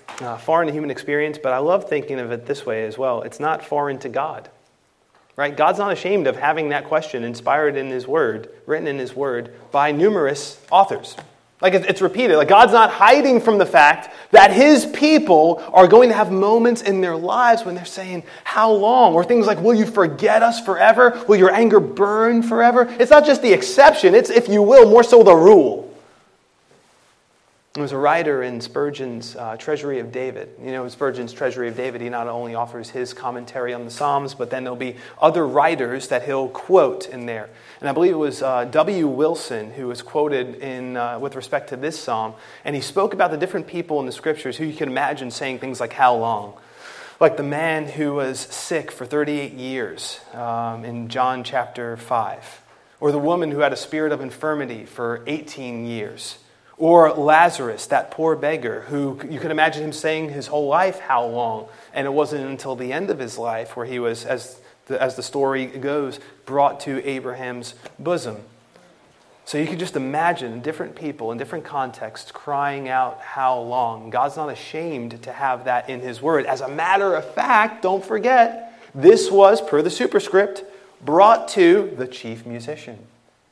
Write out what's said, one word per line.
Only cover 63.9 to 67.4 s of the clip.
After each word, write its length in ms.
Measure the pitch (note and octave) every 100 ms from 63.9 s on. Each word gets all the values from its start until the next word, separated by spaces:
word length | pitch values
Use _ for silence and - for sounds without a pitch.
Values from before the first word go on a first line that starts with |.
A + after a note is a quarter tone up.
| B2
was, 260 | A#2+ A2+ -
as 320 | B2+ A#2 - _ _ -
the, 160 | C3+
as 140 | C3 B2+
the 40 |
story 440 | A#2+ C#3+ C3+ C3+ B2+
goes, 560 | C3+ C#3 D3 C3+ - - _ -
brought 340 | C#3 C#3 -
to 260 | - C3 C#3
Abraham's 680 | C3 B2+ B2